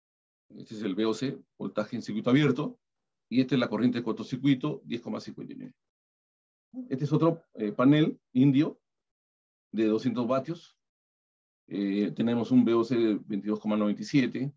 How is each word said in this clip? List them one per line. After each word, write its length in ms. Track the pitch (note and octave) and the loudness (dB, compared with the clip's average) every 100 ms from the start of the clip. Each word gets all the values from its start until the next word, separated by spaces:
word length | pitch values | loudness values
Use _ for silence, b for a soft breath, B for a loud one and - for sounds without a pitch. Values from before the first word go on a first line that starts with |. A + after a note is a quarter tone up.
| _ _ _ _ _ | _ _ _ _ _
Este 240 | G#2+ - | -20 -16
es 80 | G#2+ | -10
el 140 | G#2 F#2 | -6 -2
V 100 | A2 | -2
O 80 | |
C, 260 | A2 C3+ C#3 - - | -2 -6 -8 -14 -12
voltaje 400 | G2+ - G#2 A2+ | -8 -6 -6 -8
en 60 | |
circuito 300 | - G#2+ A2 | -8 -4 2
abierto, 480 | C3+ D3 B2+ D#3+ - _ _ _ _ _ | 4 4 2 -4 -10 _ _ _ _ _
y 100 | A#2+ | -2
esta 140 | B2+ | 2
es 60 | C3+ | 0
la 100 | A#2+ | 0
corriente 300 | G#2 A#2+ A2+ | 2 0 0
de 40 | |
cortocircuito, 800 | A2+ G#2+ - B2 C#3 C3+ D3+ - | -4 -6 -6 -2 0 2 0 -6
diez 160 | - A#2 | -8 -10
coma 200 | A2 A2 | -8 -10
cincuenta 340 | G#2+ - - | -10 -14 -14
y 40 | - | -14
nueve. 180 | G1+ - _ _ _ _ _ _ _ _ _ B3+ B3 | -16 -20 _ _ _ _ _ _ _ _ _ -16 -10
Este 160 | C3+ C#3+ | -6 -2
es 80 | |
otro, 300 | D3+ E3 E3 - | 2 2 0 -8
eh, 180 | - G#2 | -8 -4
panel 480 | G#2 C3 D3+ D#3+ - _ | 2 6 6 4 -2 _
indio 500 | B2 C#3+ C3 D#3+ - _ _ _ _ _ _ _ _ _ | 4 6 6 2 -2 _ _ _ _ _ _ _ _ _
de 140 | G#2+ A2 | 0 2
doscientos 420 | A2 B2 A2+ A#2 | 2 0 -2 0
vatios. 480 | C3 C3 E3+ - _ _ _ _ _ _ _ _ _ _ | -2 -2 -10 -14 _ _ _ _ _ _ _ _ _ _
Eh, 440 | F#2 G2+ G2+ G2 D#2 | -4 -2 0 -2 -2
tenemos 340 | A2+ A#2+ A2 | 0 0 4
un 140 | B2+ | 4
V 100 | A2+ | 6
O 100 | A#2 | 4
C 120 | A2+ A#2+ | 2 0
de 240 | A2 G2+ - | 0 0 -4
veintidós 340 | G#2 G2+ G#2+ | -6 -4 -4
coma 180 | G#2+ G#2+ | -2 0
noventa 240 | G#2 G2+ | 0 -2
y 40 | G#2+ | -2
siete. 460 | C#3+ A#2+ B2 C#3 | 0 0 -2 -8